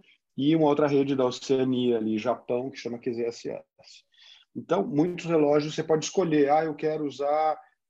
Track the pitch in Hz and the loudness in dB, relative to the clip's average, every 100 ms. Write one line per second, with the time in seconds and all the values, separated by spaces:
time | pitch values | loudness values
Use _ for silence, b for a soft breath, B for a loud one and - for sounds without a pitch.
0 | b b _ - 143 160 151 147 147 139 | b b _ -4 2 4 4 4 2 2
1 | 139 135 127 123 - 131 131 127 123 117 | 2 2 0 -2 0 0 2 2 2 2
2 | 107 110 123 113 - 123 131 - 117 117 | 0 -2 -2 -4 -4 -4 -6 -10 -10 -8
3 | 127 117 117 117 - - - _ - - | -6 -4 -6 -6 -10 -12 -14 _ -20 -20
4 | _ B B B _ 123 110 175 131 143 | _ B B B _ -12 -2 -2 0 0
5 | 175 175 165 165 147 151 151 156 156 156 | 0 -2 0 2 4 2 0 -4 0 0
6 | 151 - 170 151 139 151 160 151 160 156 | 0 -2 2 2 4 4 0 -2 -4 -2
7 | 147 127 143 151 156 151 B _ | -6 -4 -2 0 0 -2 B _